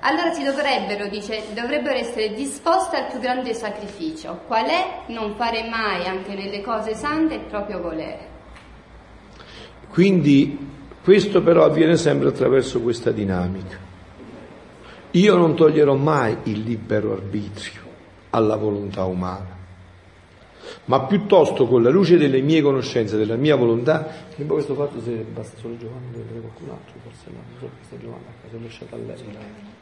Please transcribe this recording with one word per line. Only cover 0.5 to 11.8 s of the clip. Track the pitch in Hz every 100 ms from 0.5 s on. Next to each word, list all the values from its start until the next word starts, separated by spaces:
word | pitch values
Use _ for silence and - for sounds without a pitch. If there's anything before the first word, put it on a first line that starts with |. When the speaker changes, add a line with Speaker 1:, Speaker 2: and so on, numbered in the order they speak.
| 269 277 240 202 202 202
Speaker 1:
dice, | 208 208 220 -
dovrebbero | 214 240 294 294 247
essere | 233 - 214
disposte | 214 277 - - 339 - 285
al | -
più | 262
grande | 247 247 247
sacrificio. | 220 214 196 202 - 160 160 - 180 -
Qual | 226 262
è? | 330 370 - -
Non | 226 214
fare | 208 233 226 226
mai, | 233 214 180
anche | 175 190 190
nelle | 196 196 202
cose | 202 226 214
sante, | 220 285 311 320 226
il | -
proprio | 214 202 185
volere. | 170 160 - - - - - - - - - - - - - - - - - - -
Speaker 2:
Quindi | - 190 190 143 139 - - - - - -
questo | - 202 185 190
però | 165 170
avviene | 156 147